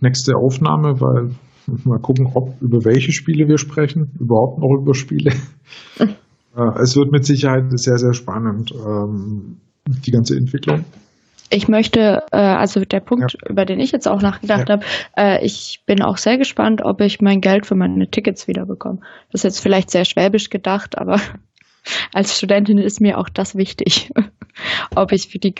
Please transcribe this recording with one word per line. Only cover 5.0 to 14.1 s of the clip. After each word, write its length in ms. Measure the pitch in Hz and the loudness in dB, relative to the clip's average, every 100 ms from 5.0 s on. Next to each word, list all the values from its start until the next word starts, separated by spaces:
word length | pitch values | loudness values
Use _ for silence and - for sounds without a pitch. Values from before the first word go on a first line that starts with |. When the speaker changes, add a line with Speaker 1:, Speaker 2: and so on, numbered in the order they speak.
| - 147 147 127 - - _ - - - | -2 -2 0 0 -6 -16 _ -20 -14 -2
Speaker 2:
<laughs> 180 | 214 - _ _ _ 120 | -2 -2 _ _ _ -2
Speaker 1:
Äh, 240 | 117 110 | 0 2
es 140 | 123 139 | 2 4
wird 160 | 139 | 4
mit 120 | 147 | 2
Sicherheit 400 | 139 135 139 131 131 123 | 2 2 2 2 0 -2
sehr, 200 | 131 120 | 0 2
sehr 160 | 123 | 2
spannend, 580 | 117 - 110 113 104 113 | -2 -4 -6 -4 -4 -8
ähm, 880 | 113 107 104 104 101 104 104 92 87 _ _ 147 | -8 -6 -4 -4 -6 -8 -10 -12 -18 _ _ -6
die 240 | 127 123 | -4 0
ganze 240 | 117 127 - | 2 2 0
Entwicklung. 500 | 127 143 151 156 - - _ _ _ _ - | -2 -2 -2 -2 -4 -14 _ _ _ _ -8
Speaker 2:
Ich 180 | 202 - | -2 2
möchte, 540 | 214 220 233 214 190 - | 2 2 2 4 2 0
äh, 60 | 202 | 2
also 420 | 202 185 190 196 | 2 2 0 0
der 180 | 190 196 | -2 -4
Punkt, 340 | - 247 - - | 0 0 0 -4
Speaker 1:
Ja. 60 | - | -6
Speaker 2:
über 140 | 196 | -2
den 140 | 190 185 | -2 -2
ich 140 | 269 | -2
jetzt 160 | 262 | -2
auch 140 | - | -2